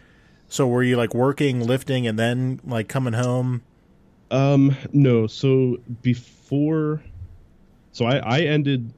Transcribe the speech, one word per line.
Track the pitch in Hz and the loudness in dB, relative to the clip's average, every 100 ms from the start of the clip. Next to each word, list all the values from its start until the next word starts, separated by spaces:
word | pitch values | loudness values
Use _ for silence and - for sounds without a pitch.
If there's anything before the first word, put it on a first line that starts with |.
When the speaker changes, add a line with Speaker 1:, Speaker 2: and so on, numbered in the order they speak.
| - _ _ _ _ | -20 _ _ _ _
Speaker 1:
so | - 131 | -4 0
were | 123 | 0
you, | 123 123 | 2 0
like, | 117 | 0
working, | 120 131 139 143 123 117 | 0 0 0 -2 0 -2
lifting, | 131 - 131 120 | -2 -2 -2 -2
and | 107 | -2
then, | 113 123 127 131 | -2 -2 -4 -6
like, | - 117 104 | -6 -6 -4
coming | 135 127 | -4 -4
home? | 113 123 123 127 123 - _ _ _ _ _ _ | -2 -2 -2 -2 -4 -8 _ _ _ _ _ _
Speaker 2:
Um, | 135 139 143 139 135 - | 0 4 4 4 2 0
no. | 143 135 120 110 | 4 6 4 2
So | - 135 131 127 120 - 120 | -2 2 2 2 -2 -8 -4
before, | 127 123 - _ _ 139 151 160 151 156 - - - - - _ _ _ _ | -2 -2 -4 _ _ -2 0 0 -2 -4 -10 -18 -20 -20 -20 _ _ _ _
so | - 117 | -4 0
I, | 131 | 0
I | 110 131 | 0 0
ended, | 156 151 139 135 113 | 2 2 2 -2 -4